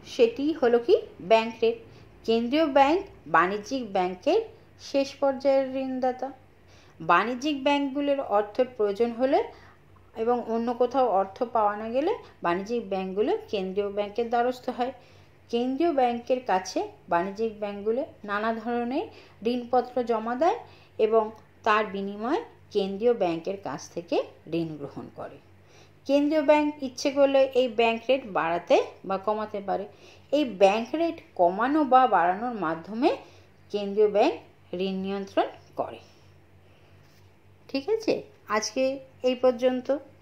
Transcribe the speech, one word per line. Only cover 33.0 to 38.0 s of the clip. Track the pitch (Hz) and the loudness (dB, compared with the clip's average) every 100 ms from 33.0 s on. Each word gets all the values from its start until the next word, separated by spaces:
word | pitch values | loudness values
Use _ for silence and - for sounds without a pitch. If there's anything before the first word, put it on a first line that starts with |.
| 294 539 - - - _ - | 0 0 -8 -20 -20 _ -10
কেন্দ্রীয় | 208 202 202 214 | -6 -4 2 4
ব্যাংক | 202 269 - - _ _ | 4 2 0 -14 _ _
ঋণ | 180 190 190 | -6 -4 -4
নিয়ন্ত্রণ | 190 196 196 - 370 - - - | -6 -6 -4 -2 -2 -6 -18 -8
করে। | - - - - - - _ - - _ _ - _ _ - _ _ _ - | -8 -8 -20 -20 -20 -20 _ -20 -20 _ _ -20 _ _ -20 _ _ _ -8
ঠিক | 277 277 | -6 -2
আছে, | 453 | -2